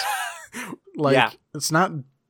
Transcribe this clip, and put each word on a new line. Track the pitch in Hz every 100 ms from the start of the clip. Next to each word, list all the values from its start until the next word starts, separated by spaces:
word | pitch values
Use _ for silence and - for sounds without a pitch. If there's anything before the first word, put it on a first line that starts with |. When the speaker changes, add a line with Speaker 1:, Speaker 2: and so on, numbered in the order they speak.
| 784 784 719 679
Speaker 1:
<laughs> | 640 240 240 - _ 359
Speaker 2:
like, | 143
Speaker 1:
Yeah. | 131 113 - _
Speaker 2:
it's | 151 -
not | 160 185 156 - _